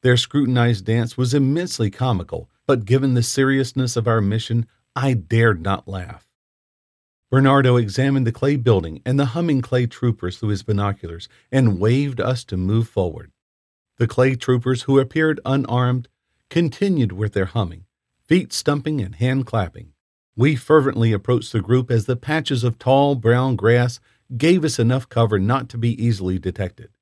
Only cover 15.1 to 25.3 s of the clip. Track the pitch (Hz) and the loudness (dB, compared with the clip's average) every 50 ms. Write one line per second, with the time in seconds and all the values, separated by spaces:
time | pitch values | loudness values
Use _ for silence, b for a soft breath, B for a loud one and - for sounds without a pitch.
15.1 | - 156 160 156 151 - - 123 135 139 135 - 120 123 123 123 127 127 120 _ | -2 0 0 0 -2 -2 -2 -2 -2 -2 -2 -2 -2 0 0 0 -2 -2 -4 _
16.1 | _ _ _ _ _ _ _ _ - 165 175 147 - - 202 202 185 151 123 104 | _ _ _ _ _ _ _ _ -2 0 0 0 -2 -2 -2 0 0 0 0 -2
17.1 | 98 95 107 104 - 101 95 95 - 120 101 85 82 82 92 _ _ _ _ _ | -2 -4 -6 -4 -2 -2 -2 -2 -2 -4 -4 -4 -6 -16 -20 _ _ _ _ _
18.1 | _ _ _ _ 160 185 160 113 - - - - 147 147 120 156 156 139 101 90 | _ _ _ _ 0 0 0 -2 -10 -4 -2 -2 -2 -2 -4 -4 -4 -4 -6 -6
19.1 | - - 120 127 131 135 127 123 - 113 95 87 _ - 110 82 _ _ _ _ | -6 -4 -2 -2 0 -2 -4 -2 -4 -4 -4 -4 _ -16 -20 -20 _ _ _ _
20.1 | _ _ _ _ _ 107 120 151 156 120 - - 156 160 135 135 - - 117 113 | _ _ _ _ _ 0 0 0 0 -2 0 4 4 4 4 2 0 0 0 2
21.1 | 107 98 - - 123 110 110 - - 113 92 95 123 127 127 123 123 113 104 - | 0 0 0 0 -2 -2 -2 -2 -4 -4 0 2 0 0 2 0 -2 -2 0 -2
22.1 | 127 120 - - 151 160 156 - 143 120 113 123 117 _ - 131 135 139 143 143 | -4 -4 -4 -4 -4 -4 -2 -2 -4 -2 -2 -4 -4 _ 0 2 4 4 4 2
23.1 | 143 127 107 113 120 123 131 135 123 95 98 113 120 123 123 123 123 - _ _ | 0 0 2 2 2 2 2 0 -2 0 2 2 4 4 2 0 -4 -10 _ _
24.1 | _ _ _ _ 131 117 143 165 180 185 156 151 120 - 117 117 127 135 - _ | _ _ _ _ -4 0 2 2 4 4 2 -2 0 0 2 2 2 0 -2 _
25.1 | - 113 113 107 | 0 0 2 2